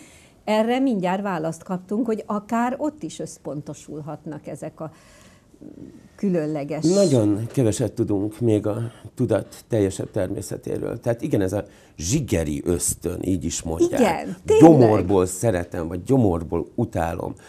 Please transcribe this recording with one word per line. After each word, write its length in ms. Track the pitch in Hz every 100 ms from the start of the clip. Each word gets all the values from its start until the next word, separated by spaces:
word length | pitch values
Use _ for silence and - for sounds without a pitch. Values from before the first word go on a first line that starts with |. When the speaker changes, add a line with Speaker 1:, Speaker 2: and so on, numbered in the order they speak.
| - - - _
Speaker 1:
erre 360 | - 214 226 254
mindjárt 420 | 269 202 175 190
választ 420 | 202 170 160 160
kaptunk, 420 | - 180 - 214 233
hogy 180 | 220 -
akár 500 | 208 208 233 247 254
ott 260 | 302 302
is 160 | 156 -
összpontosulhatnak 1300 | 160 - 160 143 147 143 - 151 147 151 160 143 -
ezek 320 | 147 156 -
a 120 | 160 - - - - - _ _ - - - - - -
különleges 720 | 202 175 151 156 143 - 156
Speaker 2:
Nagyon 540 | 196 185 127 104 101 117
keveset 420 | 139 113 101 107
tudunk 460 | - 104 101 107 -
még 260 | 117 104 104
a 100 | 107 113 - - -
tudat 480 | 113 98 - - -
teljesebb 440 | 110 98 95 -
természetéről. 880 | 107 92 98 - - - - - 117
Tehát 220 | 123 117
igen, 200 | 160 117
ez 120 | 92
a 100 | 98 - - - -
zsigeri 640 | 80 151 110 87 76 73 -
ösztön, 540 | 87 - - - 85
így 200 | - 92
is 180 | 82 -
mondják. 380 | 80 82 349 -
Speaker 1:
Igen, 360 | 208 151 190 180 -
tényleg. 240 | 440 170
Speaker 2:
Gyomorból 540 | 131 113 104 87 98 92
szeretem, 640 | - 117 90 85 87 82
vagy 160 | 90
gyomorból 640 | 95 135 104 82 80 85 - -
utálom, 580 | 117 92 82 87 - -